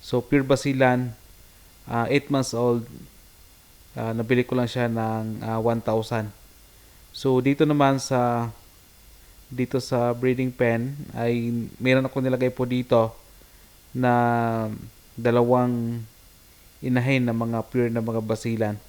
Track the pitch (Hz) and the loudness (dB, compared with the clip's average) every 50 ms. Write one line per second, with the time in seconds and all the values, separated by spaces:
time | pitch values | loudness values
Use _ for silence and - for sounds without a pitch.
0 | - - - 123 120 - - 143 135 131 139 131 - 147 135 131 135 127 127 127 | -10 -2 -4 -4 -2 2 2 2 4 4 0 0 2 -2 2 4 4 4 4 2
1 | 127 123 113 - - - - - - - - - - - - - - - - 117 | 0 -4 -6 -12 -20 -20 -20 -20 -20 -20 -20 -20 -20 -20 -20 -20 -12 -6 -2 -2
2 | 117 - 131 143 139 - 143 139 131 - - 117 120 123 120 120 110 117 - - | 0 2 0 0 0 0 -2 -2 0 -2 -2 0 0 2 2 0 -2 -6 -14 -18
3 | - - - - - - - - - - - - - - - - - - - - | -20 -20 -20 -20 -20 -20 -20 -20 -20 -20 -20 -20 -20 -20 -20 -20 -20 -18 -12 -8
4 | 113 113 113 113 117 110 127 123 123 - - 127 123 117 - 127 120 120 113 113 | -6 -6 -4 -4 -2 0 2 2 2 0 0 -2 -2 -2 -2 -2 -2 -2 -2 -2
5 | 113 110 110 110 110 110 110 107 - 110 110 113 110 117 117 117 107 - 110 113 | -2 -2 -2 -4 -4 -6 -8 -8 -6 -4 -4 0 0 0 0 0 0 0 0 0
6 | 110 - 123 113 107 104 101 - - - - - - - - - - - - - | -2 -2 -4 -4 -4 -6 -10 -16 -20 -20 -20 -20 -20 -20 -20 -20 -20 -20 -20 -20
7 | - - - - - 135 131 127 123 139 139 143 160 147 151 147 143 139 139 135 | -20 -20 -18 -4 0 2 2 4 4 2 2 4 4 2 4 4 4 4 4 2
8 | - - 135 127 123 120 120 117 117 113 110 - - - - - - - - - | 0 -2 0 2 2 2 0 0 -2 -4 -8 -12 -20 -20 -20 -20 -20 -20 -20 -20
9 | - - - - - - - - - - 131 123 127 120 - 135 123 - 135 123 | -20 -20 -20 -20 -20 -20 -20 -20 -20 -14 -4 -4 -4 -2 -2 -4 -4 -2 -2 0
10 | 120 120 120 120 123 127 127 123 131 127 123 - 127 120 117 117 117 131 143 147 | 0 0 0 0 0 0 0 0 -2 -4 -2 0 2 2 2 0 -2 -4 -6 -8
11 | - - - 117 117 117 117 120 117 117 117 117 113 - - - - 127 131 131 | -12 -12 -8 -4 -2 0 0 0 -2 -2 -2 -4 -4 -6 -10 -4 0 2 2 4
12 | 131 131 - 139 131 131 127 127 127 127 127 - 127 123 123 123 123 - - 117 | 2 0 -2 -2 -2 0 0 2 0 -2 0 -2 -4 -2 -2 -4 0 2 4 4
13 | 110 110 110 - - - - - - - - - - - - - _ - - 127 | 4 2 -2 -10 -20 -20 -20 -20 -20 -20 -20 -20 -20 -20 -20 -20 _ -12 -6 -2
14 | 127 123 120 120 120 120 120 117 117 117 113 113 113 110 107 107 - 113 - - | 2 2 4 4 2 2 2 0 0 0 -2 -2 -4 -4 -6 -10 -12 -18 -20 -20
15 | - - - - 117 120 117 120 120 120 123 123 123 123 123 120 117 117 117 117 | -20 -20 -14 -4 0 2 4 4 4 4 4 4 4 2 0 -2 -2 -4 -4 -6
16 | 113 110 - - - - - - - - - - - - - - - 131 123 127 | -8 -12 -18 -20 -20 -20 -20 -20 -20 -20 -20 -20 -20 -20 -20 -10 -4 0 0 0
17 | 120 127 139 131 123 120 117 113 117 113 117 113 117 - - 127 123 120 113 117 | 2 2 2 2 2 0 0 -2 -2 -2 -2 -4 -4 -2 0 0 0 2 0 -2
18 | 113 113 113 113 110 110 113 107 - 120 113 113 113 104 104 104 - | -2 -2 -2 -4 -2 -2 -4 -4 -2 -4 -2 0 0 -2 -2 -6 -8